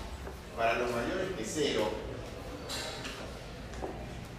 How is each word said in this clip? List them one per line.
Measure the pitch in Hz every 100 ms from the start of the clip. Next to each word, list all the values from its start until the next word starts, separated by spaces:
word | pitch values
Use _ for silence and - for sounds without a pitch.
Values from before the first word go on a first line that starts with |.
| - - - - - 113
para | 113 117
los | 123
mayores | 117 135 - - 113
que |
cero, | 110 151 131 - - - - - - - - - - - - - - - - - - - - - - - - - -